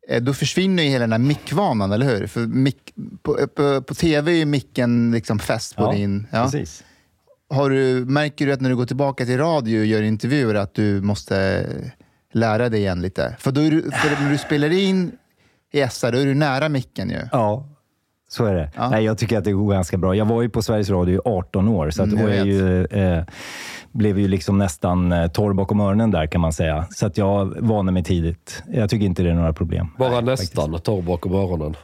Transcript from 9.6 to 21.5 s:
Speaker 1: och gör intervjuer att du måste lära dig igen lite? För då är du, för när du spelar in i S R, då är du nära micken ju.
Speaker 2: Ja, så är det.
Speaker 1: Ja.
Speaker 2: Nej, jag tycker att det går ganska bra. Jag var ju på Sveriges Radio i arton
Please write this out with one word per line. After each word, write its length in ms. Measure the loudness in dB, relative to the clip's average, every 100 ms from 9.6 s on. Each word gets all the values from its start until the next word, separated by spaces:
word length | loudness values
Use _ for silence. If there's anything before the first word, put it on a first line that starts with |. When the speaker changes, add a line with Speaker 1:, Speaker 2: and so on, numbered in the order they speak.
| 0 0
Speaker 1:
och 60 | 2
gör 160 | 2
intervjuer 540 | 0 0 0 0 2 0
att 180 | -2
du 280 | 0 0 2
måste 640 | 0 -2 -2 0 0 0 -4 -8 -10 -14 -20 _ _
lära 360 | -2 0 2 0
dig 100 | 0
igen 220 | 0 -2
lite? 340 | -4 -2 -4 -2
För 120 | -2
då 100 | 2
är 100 | 2
du, 100 | 2
för 420 | 0 -2 -2 0
när 80 | 0
du 60 | -2
spelar 320 | 0 0 2
in 420 | 2 2 2 -2 -6 _ _ _ _ _
i 80 | -2
S 220 | -2 0
R, 80 | -2
då 60 | 0
är 80 | 2
du 80 |
nära 360 | 2 0 0 0
micken 400 | -2 -6 -6 -6
ju. 100 | -6 -4
Speaker 2:
Ja, 360 | 0 0 -2 -6 -20 _ _ _ _ _
så 160 | -2 0
är 80 |
det. 180 | 2 -2 -4
Speaker 1:
Ja. 140 | 0
Speaker 2:
Nej, 140 | 2
jag 140 | 0 0
tycker 200 | 0 0
att 60 |
det 80 | 0
går 220 | 0 2
ganska 240 | 0 0 0
bra. 180 | 2 2
Jag 100 | 2
var 160 | 2
ju 80 | 0
på 120 | -2
Sveriges 280 | 0 0 2
Radio 260 | 2 2 2
i 40 | 0
arton 420 | -2 -2